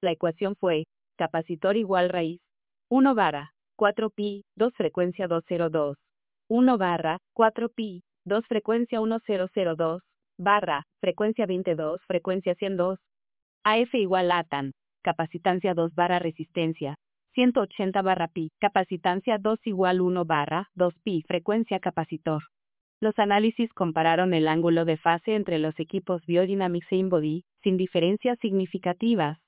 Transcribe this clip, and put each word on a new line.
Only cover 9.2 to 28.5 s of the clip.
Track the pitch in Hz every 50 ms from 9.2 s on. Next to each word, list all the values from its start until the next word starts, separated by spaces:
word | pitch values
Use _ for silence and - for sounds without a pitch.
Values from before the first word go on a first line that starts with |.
| _
cero | - 214 190 180 185
cero | _ - 190 170 165
dos, | 156 165 160 160 180 _ _ _ _ _ _ _ _
barra, | 180 202 202 208 202 170 151 143 160 _ _ _
frecuencia | - 190 170 - 208 214 220 - 226 180
veintidós, | 185 180 190 - 170 156 160 151 165 180 _
frecuencia | _ 185 175 - - 185 190 180 185 175
cien | _ - 196 196 180
dos. | 175 180 190 185 _ _ _ _ _ _ _ _ _ _ _ _ _
A | 214 214 226
F | 247 240 - 254
igual | 208 185 185 185 185 175
a | 175 175 165
tan, | _ - 139 139 139 135 _ _ _ _ _
capacitancia | _ - 165 - 170 160 - 170 _ 196 180 185 170 196 180
dos | 170 165 170 160
barra | 156 175 175 180 175
resistencia, | 175 165 160 _ 160 _ _ 180 170 160 165 - 156 139 147 - _ _ _ _ _ _ _
ciento | - 247 247 240 269
ochenta | 208 202 - - 208 190 185 202
barra | 190 190 185 180 170 165
pi, | _ - 160 160 _ _
capacitancia | - 202 - 196 185 _ 190 170 _ 185 180 190 - - 226 214
dos | 196 214 220 220 _
igual | 233 202 185 190 185 180 185
uno | 180 180 180 180 175
barra, | 160 165 151 143 147 156 170 202 _ _
dos | - 180 175 170 _ _
pi, | 226 190 165
frecuencia | 156 _ - 175 170 - 208 226 226 - 208 185
capacitor. | - 185 - - 160 - - 156 _ 170 156 151 156 - _ _ _ _ _ _ _ _ _ _
Los | - 220 208 -
análisis | 214 202 202 208 214 226 220 - 240 220
compararon | _ - 190 170 160 165 160 165 165 165 185 185 180
el | 160 156 156
ángulo | 156 160 170 170 170 165 165
de | 165 160 156
fase | - 170 165 170 _ - 220
entre | 214 202 - 175 156
los | 156 156 156 -
equipos | 165 160 - 190 180 - 185 170 165
Biodynamics | 160 170 170 185 185 202 196 190 180 175 175 170 -
e | -
Inbody, | 185 190 190 180 165 151 156 151 175 180 _ _ _
sin | _ 202 185 185
diferencias | 185 180 - 180 160 175 196 208 - 254 247 240
significativas. | - 226